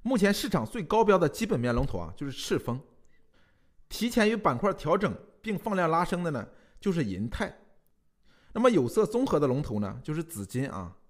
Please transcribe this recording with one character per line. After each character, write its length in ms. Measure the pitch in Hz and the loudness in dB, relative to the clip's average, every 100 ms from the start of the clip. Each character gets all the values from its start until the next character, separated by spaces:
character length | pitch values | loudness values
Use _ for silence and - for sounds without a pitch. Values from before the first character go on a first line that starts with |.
目 160 | 226 254 | 0 2
前 160 | 196 | 4
市 140 | 202 269 | 2 0
场 180 | 165 110 | -2 -2
最 180 | 240 | -6
高 200 | 160 214 | 0 4
标 140 | 208 190 | 6 6
的 100 | 156 | 4
基 180 | - 214 | 0 -2
本 140 | 151 | 0
面 140 | 120 | 2
龙 120 | 120 139 | 0 0
头 120 | 90 | -4
啊， 160 | 80 - | -8 -8
就 100 | 143 | -8
是 60 | |
赤 260 | 127 - 165 | -8 -2 -2
峰。 220 | - 123 - _ - - _ _ _ _ _ - - | -2 -6 -8 _ -20 -20 _ _ _ _ _ -20 -16
提 200 | - 233 | -4 -2
前 200 | 233 214 | 2 2
与 60 | 226 | 2
板 220 | 185 120 | 0 0
块 140 | 196 | -2
调 240 | 185 151 185 | -2 0 2
整 160 | 190 92 - _ | 2 -4 -14 _
并 160 | 220 190 | -6 -4
放 180 | 226 190 | -2 0
量 140 | 165 | 2
拉 160 | 165 175 | 2 0
升 180 | 180 | -2
的 80 | 170 | -2
呢， 160 | 135 - - _ - | -4 -8 -16 _ -6
就 120 | 202 | -2
是 120 | 170 | -2
银 260 | 113 92 113 | -2 -4 -6
泰。 240 | - 214 - _ _ _ _ _ _ _ _ _ | -4 -6 -8 _ _ _ _ _ _ _ _ _
那 80 | - | 2
么 80 | 254 | 4
有 180 | 196 117 | 4 2
色 180 | - 214 | 0 0
综 200 | 233 269 | 0 0
合 140 | 160 | 2
的 60 | 143 | 2
龙 160 | 127 | 0
头 180 | 147 104 | -2 -4
呢， 200 | 101 120 | -4 -6
就 100 | 143 | -8
是 100 | 156 | -6
紫 220 | 165 104 98 | -6 -10 -8
金 240 | 123 135 | -6 -6
啊。 260 | 95 90 - | -6 -10 -16